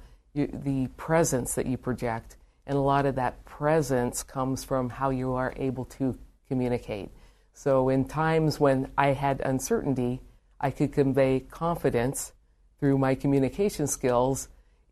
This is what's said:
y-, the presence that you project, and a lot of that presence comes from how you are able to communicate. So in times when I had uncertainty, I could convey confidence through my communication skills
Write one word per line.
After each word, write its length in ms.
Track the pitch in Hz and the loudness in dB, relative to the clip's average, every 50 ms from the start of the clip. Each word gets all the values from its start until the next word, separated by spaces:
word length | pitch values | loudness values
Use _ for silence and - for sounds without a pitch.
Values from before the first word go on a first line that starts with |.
| - - - - _ _ - | -12 -20 -20 -20 _ _ -4
y-, 140 | 147 143 - | -2 -2 -2
the 360 | - - 139 139 139 135 131 123 - | -2 -6 -4 -2 -2 -2 -2 -4 -6
presence 580 | - - - 160 165 165 - 139 123 120 - - | -8 -4 0 2 4 4 4 2 0 -2 -2 -4
that 120 | - - | -4 -2
you 100 | 131 127 | -2 -4
project, 600 | 120 - 131 120 - 123 120 113 113 - - - - _ _ _ _ - | -4 -4 -4 -4 -2 -2 -4 -4 -6 -8 -12 -20 -20 _ _ _ _ -8
and 100 | - 139 | -4 -2
a 40 | 143 | 0
lot 260 | 139 139 139 139 139 | 2 2 2 2 2
of 100 | 139 135 | 0 0
that 280 | 131 127 120 - - - | 0 -2 -2 -4 -6 -14
presence 800 | - - - 147 147 156 165 147 127 135 123 123 123 - - | -18 -8 -2 0 2 2 2 2 2 0 0 0 0 -2 -6
comes 400 | - - - 135 131 131 135 127 | -10 -8 -6 -4 -2 -2 -4 -4
from 280 | - - 139 131 127 123 | -4 -4 -2 -2 -2 -4
how 200 | 110 - 135 139 | -4 -2 -2 -2
you 220 | 135 127 127 131 | -2 -2 -2 -2
are 200 | 127 127 127 127 - | -2 -2 -2 -4 -4
able 280 | - 135 135 123 127 123 | -4 -4 -4 -4 -4 -8
to 300 | - - - 135 131 120 - - - _ _ _ | -10 -6 -4 -2 -2 -2 -4 -10 -20 _ _ _
communicate. 640 | - 135 127 123 123 123 120 - - 113 101 92 - - - - - _ _ _ _ _ | -4 -2 -2 0 0 -2 -2 -4 -6 -8 -8 -8 -10 -14 -18 -20 -20 _ _ _ _ _
So 340 | - - 143 135 131 131 131 | -4 0 2 4 4 4 4
in 160 | 131 135 131 | 2 2 0
times 560 | 131 - 151 160 160 160 160 160 151 139 - | 0 0 0 2 2 4 4 2 2 2 2
when 320 | 147 139 135 131 135 - - | 4 4 4 2 0 -4 -2
I 120 | - 143 143 | 0 2 2
had 320 | 135 131 143 139 139 - | 2 2 0 0 0 0
uncertainty, 800 | - - 131 127 - - 226 226 - 147 131 127 123 123 123 127 - - - _ _ _ _ - | -2 -2 -2 -2 -2 -2 -2 0 0 0 0 0 0 -2 -4 -6 -8 -16 -20 _ _ _ _ -6
I 100 | - 135 | -6 -4
could 220 | - - 151 135 | -2 0 -2 0
convey 480 | - 147 139 135 131 139 135 135 131 131 | 2 2 2 2 4 4 4 4 2 0
confidence 920 | 131 - - - 165 170 175 160 - 139 120 120 117 131 143 - - - - _ _ _ _ _ _ _ _ - | -2 -6 -8 -4 -2 -2 -2 0 0 0 2 2 0 0 -2 -6 -10 -12 -14 _ _ _ _ _ _ _ _ -2
through 200 | 143 139 139 135 | 2 2 4 4
my 180 | 135 131 135 | 2 2 0
communication 720 | 131 - 139 139 139 135 123 - - 101 131 - - 147 135 | 0 2 2 2 4 2 2 0 0 -2 -2 0 -2 -4 -4
skills 600 | - - - 127 123 120 127 131 135 127 - - - - _ _ _ _ _ _ | -2 -2 0 2 2 4 2 2 0 -2 -6 -12 -18 -20 _ _ _ _ _ _